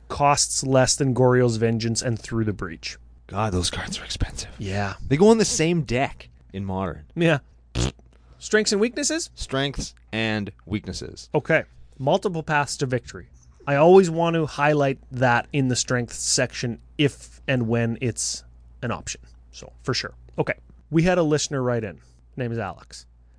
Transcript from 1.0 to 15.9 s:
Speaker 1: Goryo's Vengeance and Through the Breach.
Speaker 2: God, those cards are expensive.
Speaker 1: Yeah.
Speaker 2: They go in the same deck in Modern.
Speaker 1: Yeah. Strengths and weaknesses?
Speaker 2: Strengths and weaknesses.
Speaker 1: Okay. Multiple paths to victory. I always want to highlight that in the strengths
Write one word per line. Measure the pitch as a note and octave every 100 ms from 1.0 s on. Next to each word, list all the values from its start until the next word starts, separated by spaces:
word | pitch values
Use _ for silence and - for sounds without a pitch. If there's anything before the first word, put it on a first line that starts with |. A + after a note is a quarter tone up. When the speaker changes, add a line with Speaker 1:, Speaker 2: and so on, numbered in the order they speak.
| C3+ B2
Speaker 1:
Goryo's | B2+ B2+ B2 A2
Vengeance | A2+ A2+ A2+ A2+
and | B2+ A2+
Through | - A2+ G#2+
the |
Breach. | F#2+ F2+ E2+ - - - - -
Speaker 2:
God, | G2 A2
those | F2+ E2+
cards | - - -
are | -
expensive. | - - - - -
Speaker 1:
Yeah. | G2 G2 G2 - -
Speaker 2:
They | D3
go | G#3
in | A3+
the | G3
same | - D#3+ E3+
deck | B2 A#2+ C3+ - - - -
in | G2 G2
Modern. | F#2+ F#2 D2 - E3
Speaker 1:
Yeah. | E3+ D3+ - _ _ - B1 - - - - -
Strengths | - G#3+ G#3+
and | G3+
weaknesses? | A#3+ C4+ C#4+ D#4+ -
Speaker 2:
Strengths | - - C3+ C#3 C3+ - - -
and | A2 A2+ G#2+ G2 - -
weaknesses. | G2+ F#2 F2 - - -
Speaker 1:
Okay. | D3+ - D#3 - - - -
Multiple | C3+ G3 G#3 E3
paths | D#3 D3 C#3 -
to | C3
victory. | B2 - F#2 - - - - -
I | C#3+
always | E3 F#3+ E3+
want | E3 E3+ E3
to | D3+
highlight | - D3 D3 C#3 C3 -
that | B2+ B2+ A#2+ -
in | D3 C3
the | A#2+
strengths | -